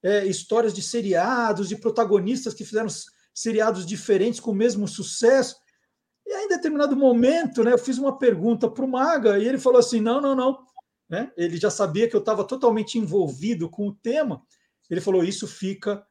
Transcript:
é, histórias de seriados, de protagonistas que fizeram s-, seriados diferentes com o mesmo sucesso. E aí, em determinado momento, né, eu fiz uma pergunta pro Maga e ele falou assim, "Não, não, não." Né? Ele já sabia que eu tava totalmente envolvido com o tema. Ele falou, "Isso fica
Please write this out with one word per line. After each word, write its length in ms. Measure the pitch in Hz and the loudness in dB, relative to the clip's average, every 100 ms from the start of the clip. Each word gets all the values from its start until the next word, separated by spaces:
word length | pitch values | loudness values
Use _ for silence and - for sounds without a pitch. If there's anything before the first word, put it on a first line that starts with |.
| 185 | 2
é, 200 | 208 196 | 2 0
histórias 480 | 185 - 226 226 | -4 -2 0 0
de 80 | 185 | -2
seriados, 880 | - 240 202 170 196 254 226 196 190 | -6 -4 0 0 2 0 0 -2 -4
de 80 | 214 | -2
protagonistas 760 | 233 226 208 202 185 262 233 | -2 0 2 2 2 -4 -6
que 120 | - 208 | -10 -6
fizeram 220 | 214 220 | -4 -4
s-, 180 | - - _ _ | -8 -14 _ _
seriados 520 | - 226 214 220 190 170 | -8 -2 2 0 0 -6
diferentes 560 | 208 - 190 220 233 | -10 0 2 2 -2
com 100 | 240 | -4
o 20 | |
mesmo 320 | 196 233 202 202 | 0 0 0 -6
sucesso. 720 | - - - 226 269 254 - _ _ _ _ _ _ - | -8 -10 2 4 4 2 -6 _ _ _ _ _ _ -10
E 60 | |
aí, 100 | 392 | -8
em 60 | 403 | -2
determinado 440 | 359 320 302 285 | -2 -2 0 0
momento, 720 | 277 269 233 247 330 311 - | 4 4 4 4 2 0 0
né, 80 | 226 | 4
eu 60 | 247 | 2
fiz 200 | 262 254 | 2 -2
uma 200 | 277 262 | -2 2
pergunta 520 | 247 180 214 233 - | 2 2 0 0 -2
pro 160 | - 262 | -2 -4
Maga 540 | 254 285 311 220 202 | 0 0 2 4 2
e 80 | 226 | 2
ele 100 | 269 | 0
falou 220 | 262 247 | 4 6
assim, 220 | 240 233 | 4 0
"Não, 180 | 214 262 | 0 0
não, 160 | 285 269 | 0 2
não." 320 | 254 262 _ - _ _ _ | 0 -2 _ -20 _ _ _
Né? 220 | 170 254 - | -8 -8 -4
Ele 180 | 170 165 | -4 0
já 140 | 160 | -2
sabia 400 | - 190 165 233 | 0 -2 0 0
que 60 | 226 | 0
eu 40 | |
tava 220 | 208 214 | 0 -2
totalmente 560 | 202 262 247 220 208 233 | -2 2 2 2 -2 -4
envolvido 680 | 196 196 160 127 196 202 160 | -2 0 -2 -4 -4 -4 -6
com 180 | - 202 | -6 -8
o 80 | 202 | -6
tema. 480 | 226 285 277 139 _ _ _ _ _ | -4 -2 -2 -6 _ _ _ _ _
Ele 100 | 175 | -4
falou, 240 | 180 190 | 0 2
"Isso 240 | 170 196 - | 0 -4 -10
fica 580 | - 190 196 - 202 _ | -8 -8 -6 -6 -6 _